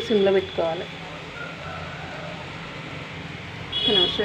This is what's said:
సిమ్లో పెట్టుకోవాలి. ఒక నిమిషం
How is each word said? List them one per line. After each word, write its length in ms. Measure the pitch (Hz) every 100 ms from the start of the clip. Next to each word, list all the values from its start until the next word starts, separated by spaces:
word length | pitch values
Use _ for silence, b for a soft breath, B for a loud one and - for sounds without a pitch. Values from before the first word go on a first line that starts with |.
| -
సిమ్లో 240 | 208 190 190
పెట్టుకోవాలి. 480 | 185 - 165 170 196 - - - - - - - - - - - - - - - - - - 160 160 - - - - - - - - -
ఒక 100 | 247 208
నిమిషం 260 | - -